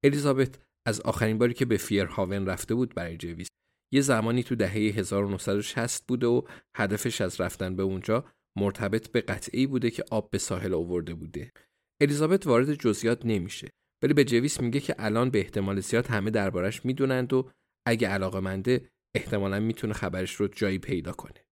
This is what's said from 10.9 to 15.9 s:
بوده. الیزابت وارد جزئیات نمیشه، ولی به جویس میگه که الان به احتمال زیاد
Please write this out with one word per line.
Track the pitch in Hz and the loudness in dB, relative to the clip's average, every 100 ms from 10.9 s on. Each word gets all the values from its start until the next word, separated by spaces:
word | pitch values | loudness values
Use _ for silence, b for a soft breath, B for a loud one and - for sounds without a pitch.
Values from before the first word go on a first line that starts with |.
| 87 82 | -2 -4
بوده. | 82 82 - - _ b b _ _ | -8 -10 -12 -12 _ b b _ _
الیزابت | 143 143 156 190 170 | 2 2 2 2 4
وارد | 117 135 | 4 4
جزئیات | 147 123 104 113 117 117 | 2 2 2 2 0 0
نمیشه، | 107 90 - - _ _ _ | 0 -2 -8 -14 _ _ _
ولی | 135 | 2
به | 147 | 6
جویس | 143 117 135 - | 6 6 2 0
میگه | 120 135 | 0 -2
که | 139 - | -2 -4
الان | 110 110 127 | 0 2 2
به | 113 | 2
احتمال | 90 - 98 98 | 0 -2 -2 -2
زیاد | 95 | 0